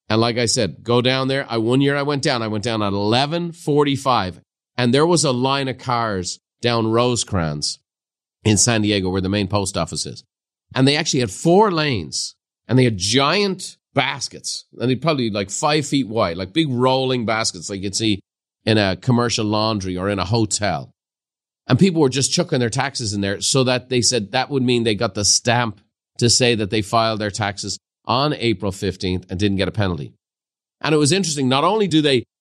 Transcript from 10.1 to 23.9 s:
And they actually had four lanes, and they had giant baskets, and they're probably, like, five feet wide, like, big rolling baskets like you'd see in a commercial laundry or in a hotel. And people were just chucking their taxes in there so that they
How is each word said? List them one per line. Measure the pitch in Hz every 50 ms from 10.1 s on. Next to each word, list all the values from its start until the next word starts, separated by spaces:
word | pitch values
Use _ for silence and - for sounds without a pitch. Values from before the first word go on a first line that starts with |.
| - - - _ _ _ _ _ _ _ _ _ -
And | 120 131 135
they | 143
actually | 151 170 - - 143
had | 123 107
four | - - - 160 170 190 220 214
lanes, | 175 160 151 147 131 101 80 67 - - - - - _ _ _ _ _ _ -
and | 113 131
they | 127
had | 123 110 92
giant | 90 98 110 131 139 143 170 208 208 98 92 - - - - _ _ _ _
baskets, | 143 127 131 143 131 - - - 78 - - - - - _ _ -
and | 110 123
they're | 131 113
probably, | 127 160 160 135 123 113
like, | 98 104 101 95
five | - - - 147 151 156 139 -
feet | - 139 127 98
wide, | 107 117 107 90 85 90
like, | 95 92 -
big | 156 165 147
rolling | 127 120 127 131 131 135 131 131 131 127 113
baskets | 104 113 110 110 - - 90 80 -
like | 104 98
you'd | 92 101 95
see | - 113 110 104 95 - _ _ _ _ _ _ _ _
in | 113 110 107
a | 104 95 92
commercial | 87 - - 123 120 120 117 110 - 110
laundry | 104 107 107 107 110 110 104 92 92 92 90
or | 92 101
in | 104 98
a | 90
hotel. | 87 110 117 110 101 - - 104 101 85 73 65 - _ _ _ _ _ _ _ _ _ _ _ _ _ _ _ -
And | 127 120
people | 170 196 170 165
were | 151 131
just | 131 139 131 -
chucking | - - 170 175 - 131
their | 123 117
taxes | 107 131 127 139 - - 123 104 101
in | 101
there | 98 98 101 -
so | 95 - - 139 127
that | 123 127 123 127
they | -